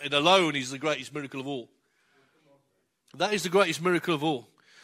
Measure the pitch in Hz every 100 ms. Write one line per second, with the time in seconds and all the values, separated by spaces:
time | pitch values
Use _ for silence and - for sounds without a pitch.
0 | 143 143 165 190 165 143 127 135 151 139
1 | 123 147 139 135 135 135 113 _ _ _
2 | _ _ _ _ _ _ _ _ _ _
3 | _ 135 190 214 170 190 180 147 180 170
4 | - 151 156 131 - _ _ -